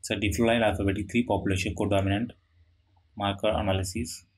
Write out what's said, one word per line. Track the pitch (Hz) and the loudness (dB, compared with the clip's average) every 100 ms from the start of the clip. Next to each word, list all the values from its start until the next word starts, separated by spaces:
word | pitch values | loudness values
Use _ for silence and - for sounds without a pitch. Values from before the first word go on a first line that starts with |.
So | - 104 | -4 -2
diploid | 104 - 117 117 | 0 2 2 4
alphabetic | 110 98 98 95 - | 2 2 0 0 -2
three | 120 | -2
population | 120 101 92 92 107 | 0 -2 0 -2 -2
codominant | 98 104 98 95 101 120 - _ _ _ _ _ _ _ - | -2 0 2 2 -2 -4 -10 _ _ _ _ _ _ _ -6
marker | 101 95 107 | -4 2 2
analysis. | 107 101 95 95 113 120 - _ | 2 2 0 0 -6 -8 -10 _